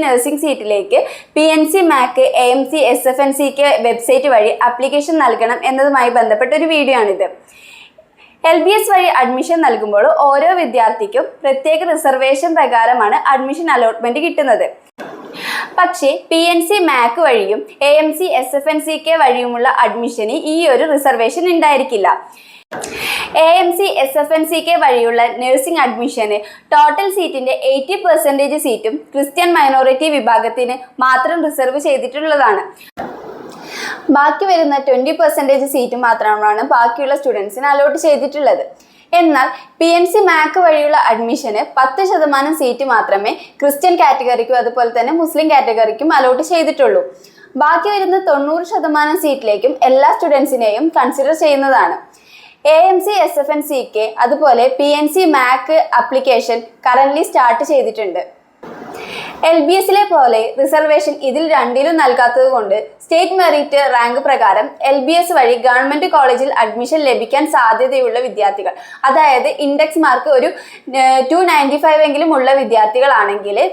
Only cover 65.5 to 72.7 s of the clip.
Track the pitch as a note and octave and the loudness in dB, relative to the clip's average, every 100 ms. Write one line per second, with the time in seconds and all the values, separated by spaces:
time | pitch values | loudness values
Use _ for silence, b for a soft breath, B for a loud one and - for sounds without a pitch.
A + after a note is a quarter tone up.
65.5 | A#3+ B3 B3 C4+ D4 F4+ D4+ B3+ B3 C4+ | 2 2 2 0 -2 0 2 2 2 0
66.5 | - A3 G#3+ A#3+ D#4 C#4+ A3 A3+ C#4 D4+ | 0 -2 -2 -2 0 0 0 0 -2 0
67.5 | D4 A3+ A3+ C4 C4+ B3 A3+ B3+ G3 G3 | 2 2 2 0 0 0 -2 -4 -2 -2
68.5 | G3+ F#3 - B B C4 C#4 D#4 B3+ D4 | -2 -6 -8 B B 0 2 4 2 0
69.5 | - C#4+ C#4+ D#4 E4 D#4 B3 D4+ C4 D4+ | -2 -2 0 0 2 2 2 2 2 0
70.5 | F#4 B B - C4 C4 C4 B3+ E4 F4+ | -4 B B -8 0 2 2 2 2 2
71.5 | D#4 C#4 C#4+ D#4+ D#4 D4+ C#4+ D#4+ D4 B3+ | 2 2 0 2 4 2 2 0 0 2
72.5 | C4+ A#3 | 2 2